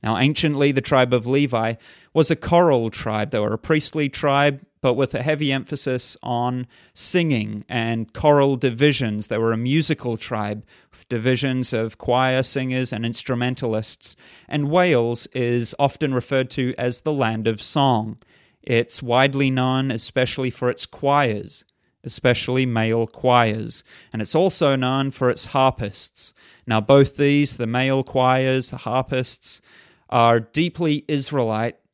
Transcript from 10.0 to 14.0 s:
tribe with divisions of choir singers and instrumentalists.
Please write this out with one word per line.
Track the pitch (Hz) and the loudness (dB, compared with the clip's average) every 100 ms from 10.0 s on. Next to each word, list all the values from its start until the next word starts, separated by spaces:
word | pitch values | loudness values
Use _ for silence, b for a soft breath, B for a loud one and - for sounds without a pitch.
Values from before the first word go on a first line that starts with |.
| 120 113 | -4 -6
tribe | - 110 104 107 - b b | -6 -6 -4 -8 -10 b b
with | - - | -20 -8
divisions | 120 120 127 139 127 123 | -2 0 0 0 -2 -2
of | 117 113 - | -2 -4 -4
choir | - 123 131 131 | 0 2 2 0
singers | 127 135 131 127 127 | 0 -4 -2 -2 -4
and | 107 117 | -4 -6
instrumentalists. | 113 - 120 123 131 120 110 110 - | -6 -4 -4 -2 -2 -2 -4 -4 -10